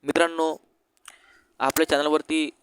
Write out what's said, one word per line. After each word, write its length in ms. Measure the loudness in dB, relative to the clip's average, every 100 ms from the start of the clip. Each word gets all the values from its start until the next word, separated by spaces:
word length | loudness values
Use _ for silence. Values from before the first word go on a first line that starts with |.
मित्रांनो, 540 | -2 2 2 2 -2 -2 _ _ _ _ -20 -20 _ _ _ _
आपल्या 300 | -2 0 2
चॅनलवरती 600 | 2 2 0 0 -4 -4 -8